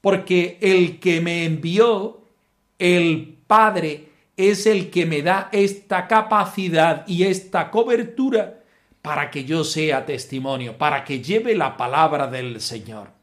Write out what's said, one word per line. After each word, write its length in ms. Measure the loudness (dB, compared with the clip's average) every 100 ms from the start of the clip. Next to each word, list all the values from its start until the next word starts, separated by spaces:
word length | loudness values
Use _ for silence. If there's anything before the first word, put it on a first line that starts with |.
porque 580 | 2 0 2 0 0 -2
el 380 | 2 4 2 0
que 200 | -2 0
me 260 | -2 -2
envió, 680 | -2 -2 -2 2 2 2 -4 -12 _ _ _ _ _ _
el 600 | 2 4 2 0 -6 -20 _
Padre, 600 | 4 4 2 -4 -8 -16 _ _ 0
es 300 | 2 4 2
el 240 | 2 0
que 160 | -2 0
me 160 | 0
da 260 | 0 -2 -2
esta 560 | 0 0 -2 _ -6 2
capacidad 1000 | 2 4 0 0 -4 0 2 2 2 -4
y 160 | 0
esta 480 | 2 0 -2 -4 0
cobertura 880 | 0 2 0 -2 -4 0 0 -2 -10 _ _ _ _
para 300 | -6 -4 -4
que 140 | -6
yo 180 | -4 -2
sea 420 | -2 -2 0 -2
testimonio, 720 | -4 -8 -8 -8 -6 -6 -8 -2
para 260 | -2 -2
que 200 | -4 -8
lleve 320 | -2 -2 0
la 200 | 0 -2
palabra 520 | -4 -2 2 2 0 -4
del 340 | -6 -8 -10
Señor. 520 | -10 -10 -14 -18 -18 _